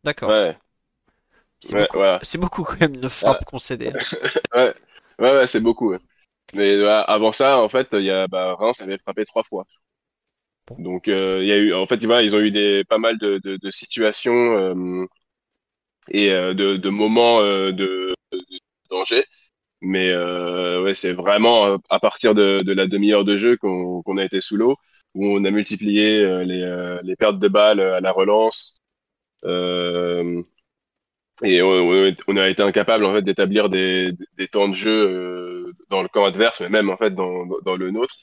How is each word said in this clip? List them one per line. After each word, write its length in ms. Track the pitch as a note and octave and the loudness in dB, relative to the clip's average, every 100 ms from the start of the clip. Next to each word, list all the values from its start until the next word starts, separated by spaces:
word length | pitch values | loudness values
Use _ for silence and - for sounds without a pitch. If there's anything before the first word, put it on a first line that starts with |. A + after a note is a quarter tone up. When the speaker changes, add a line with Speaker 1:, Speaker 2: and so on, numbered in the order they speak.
Speaker 1:
D'accord. 260 | D3 - A2 | -6 -4 0
Speaker 2:
Ouais. 280 | G#2+ F2+ - _ _ _ _ _ _ _ _ _ _ | 2 2 -4 _ _ _ _ _ _ _ _ _ _
Speaker 1:
C'est 140 | - | -4
Speaker 2:
Ouais, 80 | G#2 | -2
Speaker 1:
beaucoup, 160 | G#2 - | 0 2
Speaker 2:
voilà. 220 | G2 F2+ | 2 2
Speaker 1:
c'est 160 | - E3 | -4 -6
beaucoup 260 | F3+ - | -6 -6
quand 160 | E3 - | -8 0
même, 180 | E3 C3 | -2 0
neuf 160 | B2+ | -10
frappes 260 | - G#2+ - | -2 0 0
Speaker 2:
Ouais. 60 | |
Speaker 1:
concédées, 440 | - B2+ - B2+ A#2+ | -4 -10 -8 -8 -8
hein. 280 | B2 - - - | -8 -10 -8 -6
Speaker 2:
<laughs> 260 | - - | -6 -2
Ouais. 180 | B2 B2+ - _ _ _ - | 2 2 0 _ _ _ 0
Ouais, 180 | B2 C#3 | 2 4
ouais, 100 | B2+ | 2
c'est 140 | A2+ | 2
beaucoup, 300 | A2+ A2+ A2+ | 0 0 -2
ouais. 80 | F#2 _ _ _ _ _ | -4 _ _ _ _ _
Mais, 180 | G2 G2+ | 0 2
euh, 300 | G2+ G#2 G#2+ | 4 4 2
avant 280 | - G#2+ A2 | 2 2 2
ça, 280 | - C#3 C3+ | 2 2 4
en 100 | G#2+ | 2
fait, 180 | B2+ - | 0 0
il 100 | G#2 | -2
y 80 | F#2+ | 0
a, 160 | F#2+ F#2+ | 0 -2
bah, 280 | F#2 F#2 | -2 -4
Reims 260 | F2+ A2 B2 | -2 -2 -2
avait 160 | F#2+ G2 | -8 -10
frappé 280 | - G2 | -8 -8
trois 180 | G#2 G3 | -4 -6
fois. 220 | F#3 F#2 F#2+ _ _ _ _ _ _ _ _ _ _ | -6 -12 -12 _ _ _ _ _ _ _ _ _ _
Speaker 1:
Bon. 80 | B2 | -14
Speaker 2:
Donc, 300 | F2 F2+ G#2+ | -10 -6 -4
euh, 320 | F#2+ F#2+ F#2+ | -2 -2 -2
il 60 | G2 | 2
y 40 | |
a 60 | G#2 | 2
eu, 160 | G#2 | 2
en 140 | F#2 F#2+ | 0 -2
fait, 160 | A#2 | -2
voilà, 160 | A2+ A#2+ | 2 2
ils 140 | G#2+ | 4
ont 40 | G#2 | 2
eu 120 | G#2+ | 2
des, 320 | G#2 G#2 G2 | 2 0 0
pas 140 | F#2+ A2 | 0 0
mal 200 | A2+ A2+ | 0 -2
de, 220 | G#2 G2 | -2 -4
de, 140 | G2 F#2+ | -6 -10
de 100 | G2 | -8
situations, 840 | - - - G#2+ G#2 B2+ A#2+ A#2+ A2 | -10 -8 -2 -2 0 0 2 2 0
euh, 480 | F#2+ F#2 F2+ F#2 F#2 _ _ _ _ _ _ _ _ _ - | -2 -4 -6 -8 -10 _ _ _ _ _ _ _ _ _ -6
et, 220 | G#2 G2+ | 0 2
euh, 220 | F#2 F#2 | 0 -2
de, 220 | F#2+ G2 G2 | 0 0 0
de 120 | F#2+ | -2
moments, 500 | G2+ G#2+ A2+ A#2 A#2 | -2 0 4 4 4
euh, 320 | G2+ G2 F#2+ | 2 0 -2
de, 420 | F#2+ F#2+ F#2 F#2 F#2 _ | -2 -4 -4 -6 -8 _
de 80 | F#2 F2+ F#2 _ _ _ | -14 -14 -20 _ _ _
danger. 340 | F#2 F#2+ A#2+ - - - _ _ _ | -6 0 0 -2 -12 -20 _ _ _
Mais, 280 | F#2 F#2+ F#2 | -4 0 0
euh, 720 | F2+ F2 F2+ F2 F2+ F2+ F2+ | 0 -2 -4 -4 -4 -2 0
ouais, 100 | F#2+ | 0
c'est 200 | F#2+ F#2 | 0 -2
vraiment, 520 | F2+ F#2 G#2 A#2 A#2 | -2 2 4 6 6
euh, 120 | G2+ G2 _ | 4 0 _
à 100 | - | 0
partir 360 | G#2+ - A#2 | 0 2 2
de, 260 | G#2 G2+ G2 | 4 4 2
de 100 | F#2+ | 0
la 140 | G2 F#2+ | 0 0
demi-heure 380 | G2+ G#2 G#2 | 2 2 2
de 120 | G2+ G2+ | 2 2
jeu 200 | A#2 A#2+ | 2 2
qu'on, 440 | G#2 F#2 F2+ F2+ | -2 -4 -6 -8
qu'on 140 | F#2 G2 | -6 -4
a 60 | |
été 160 | F#2+ F#2+ | -2 -4
sous 160 | - G#2 | -4 0
l'eau, 200 | A#2 - _ _ _ | 0 0 _ _ _
où 100 | F#2+ | -4
on 200 | G2+ G2+ | -2 0
a 60 | G2 | 0
multiplié, 720 | G#2 G2+ G2+ G#2 G#2 G#2+ G#2+ | 0 -2 -4 -2 2 2 4
euh, 200 | G2 F#2 | 2 0
les, 180 | F2+ F2+ | -4 -4
euh, 380 | F2+ F2+ F2+ F2+ | -6 -6 -8 -10
les 120 | F#2 | -8
pertes 240 | F#2 G#2+ G2 | 0 0 2
de 80 | G2+ | 2
balles, 320 | G2+ G#2+ G2+ | 4 4 4
euh, 180 | F#2+ F#2 | 2 0
à 40 | |
la 100 | F#2+ | 0
relance. 680 | F#2 F#2+ G#2+ A2+ - - - _ _ _ _ _ _ | 0 2 2 2 -2 -6 -10 _ _ _ _ _ _
Euh, 1000 | F2+ F2 F2+ F2+ F2 F2 F2 F2 F2 E2+ F2 _ _ _ _ _ _ _ _ _ | -6 -4 -4 -4 -4 -2 -2 -4 -4 -6 -10 _ _ _ _ _ _ _ _ _
et 180 | G#2+ F2+ | 2 4
on, 60 | F#2+ | 4
on, 460 | F#2 F2 F#2+ F#2+ E2+ - | 4 4 4 4 0 -2
on 100 | G2+ | 2
a 120 | F#2+ | 2
été 140 | F#2 | 2
incapable, 400 | G2+ G#2 G2+ A2+ | 2 2 2 2
en 80 | G2+ | 2
fait, 80 | G#2 | 0
d'établir 480 | F#2+ F#2+ F#2+ G#2 G#2 | -2 -2 0 2 0
des, 440 | F#2 F#2 F#2 F#2 F2+ F#2 - | 0 0 0 -2 -6 -16 -12
des 100 | F#2+ | -4
temps 220 | G#2 G2+ | 0 -2
de 60 | |
jeu, 320 | F#2 G#2+ A2 G2+ | 0 0 2 2
euh, 640 | F#2 F2+ F2+ F2+ F2+ F2 F2 _ | 0 -8 -10 -10 -12 -14 -18 _
dans 120 | G2 | -4
le 60 | F#2 | -2
camp 180 | A2 | 2
adverse, 360 | G2 F2+ A2+ - | 2 2 0 0
mais 80 | F2+ | -2
même, 200 | G#2+ G2+ | 0 0
en 80 | F2+ | 0
fait, 160 | A2 | -2
dans, 320 | F#2 F#2 F2+ F2 F#2 | -2 -6 -6 -8 -8
dans 120 | F#2+ | -6
le 160 | F#2 F#2 | -6 -4
nôtre. 240 | G#2+ B2+ - | -4 -6 -8